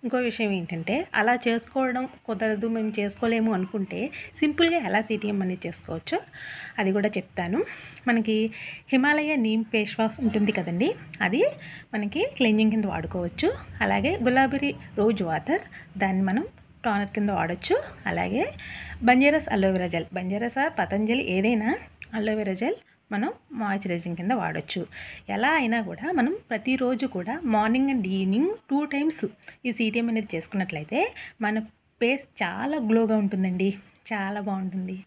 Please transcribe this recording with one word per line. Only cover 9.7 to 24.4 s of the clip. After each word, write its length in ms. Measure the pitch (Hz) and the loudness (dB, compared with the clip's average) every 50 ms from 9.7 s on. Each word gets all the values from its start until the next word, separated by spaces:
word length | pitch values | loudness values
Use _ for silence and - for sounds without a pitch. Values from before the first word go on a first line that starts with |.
| - 220 208 208 - - | 0 0 0 0 0 0
వాష్ 200 | 220 220 220 - 269 | 0 0 0 0 -2
ఉంటుంది 260 | 220 202 220 208 202 | 0 2 4 2 2
కదండి, 380 | 214 - 170 160 170 175 220 339 480 - - - - - | 2 0 0 -2 0 2 2 0 0 -2 -8 -16 -4 -2
అది 200 | - 165 196 277 415 587 - - - - - - - _ - | 0 0 2 2 2 2 0 -4 -14 -16 -16 -18 -16 _ -6
మనకి 300 | 214 208 208 202 302 403 554 571 - | -4 -4 -2 -2 -2 -2 -2 0 2
క్లెన్జింగ్ 340 | 262 220 214 214 220 220 | 4 4 6 6 6 4
కింద 140 | 214 220 208 | 4 2 0
వాడుకోవచ్చు. 640 | 196 170 165 160 - - 180 175 175 - - - 359 508 - - - - - | 0 -2 -4 -6 -4 -4 -4 -4 -4 -4 0 0 0 0 0 -8 -14 -4 -2
అలాగే 360 | 226 196 196 202 196 277 370 - 240 | 0 2 2 2 2 0 0 2 2
గులాబీ 480 | 254 247 262 269 262 254 277 285 285 - - - - - - | 2 4 4 4 4 2 0 -2 -2 -4 -4 -10 -10 -2 2
రోజ్ 220 | 208 220 233 196 196 | 2 4 4 2 0
వాటర్, 380 | 165 160 156 - - 294 403 - - - - - - - 196 | 0 -2 -2 0 0 -2 -2 -2 -6 -18 -20 -20 -14 -4 -2
దాన్ని 260 | 196 190 190 190 196 | 0 2 2 2 2
మనం 220 | 190 190 233 349 466 - - - - - - - | 2 2 0 -2 -4 -8 -16 -20 -20 -20 -6 -2
టోనర్ 240 | 233 208 202 202 202 | 0 0 0 -2 -2
కింద 200 | - 220 208 202 | -2 -2 0 0
వాడొచ్చు. 540 | 196 175 165 165 175 180 - - 359 523 587 - - - - | 0 0 0 0 -2 -4 0 0 2 2 0 -4 -12 -8 -6
అలాగే 480 | - 175 170 180 180 196 247 359 554 605 - - - - - - - - - - | -4 -2 0 0 0 0 0 -2 -2 -4 -10 -14 -14 -12 -12 -12 -12 -10 0 6
బంజారాస్ 460 | 233 247 254 269 285 294 311 294 - | 6 6 8 8 6 6 4 2 2
అలోవెరా 380 | - 208 190 190 190 185 180 175 | 2 2 4 4 4 2 0 0
జెల్, 180 | 165 170 160 - - | -2 -2 -4 -4 -6
బంజారాస్ 440 | 185 180 185 190 208 233 240 - 262 | -6 -4 -4 -4 -2 -4 -4 -2 0
ఆర్ 160 | 277 320 320 - | 0 0 0 -2
పతంజలి 460 | 190 170 - 202 214 214 233 262 - - 180 185 | -2 0 0 0 2 2 2 0 0 0 0 2
ఏదైనా 320 | 190 220 247 220 214 226 320 466 - - - _ - - - | 4 4 2 2 2 0 -2 -2 -4 -14 -20 _ -20 -8 -6
అలోవెరా 400 | 220 208 214 214 214 214 202 190 | -4 -2 0 0 0 -2 -2 -2
జెల్ 220 | 180 220 277 440 - - _ _ _ _ _ | -2 -2 -2 -2 -4 -8 _ _ _ _ _
మనం 220 | 214 202 220 330 480 - _ _ | -4 -2 -2 -2 -4 -8 _ _
మాయిశ్చరైజింగ్ 680 | 311 226 226 202 196 196 202 190 175 170 170 180 170 165 | -8 -4 -2 -2 -2 -2 -2 -2 -4 -4 -4 -6 -6 -4
కింద 120 | 175 196 | -2 0
వాడొచ్చు. 560 | 254 240 | 0 0